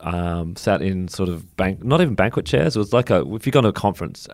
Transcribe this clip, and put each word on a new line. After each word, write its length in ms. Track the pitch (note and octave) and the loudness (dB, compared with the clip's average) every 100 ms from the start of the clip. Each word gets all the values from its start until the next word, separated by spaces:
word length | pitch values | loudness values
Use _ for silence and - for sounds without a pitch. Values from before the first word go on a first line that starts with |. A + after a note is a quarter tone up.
um, 520 | E2 F2 F2 E2+ E2 - | -6 -4 -2 -4 -6 -4
sat 280 | - F#2+ | 0 0
in 240 | F#2+ F#2+ F2+ | 0 -2 -4
sort 220 | - F2+ | -4 -4
of 260 | E2+ - - | -4 -6 -2
bank-, 260 | F#2 F#2+ | -2 -2
not 160 | A2+ D#3+ | 0 2
even 140 | E3+ | 2
banquet 320 | G2 G2+ - - | 2 0 0 0
chairs. 300 | B2+ D#3+ A2+ | 2 2 0
It 40 | |
was 140 | G#2 | 2
like 160 | B2 B2 | 2 4
a, 120 | F#2 C2+ | 2 0
if 140 | A2 C3+ | -4 2
you 40 | |
go 80 | C#3 | 4
to 80 | A2 | 4
a 40 | |
conference, 540 | - G2+ F#2 E2 - - | 2 -2 -2 -6 -12 -14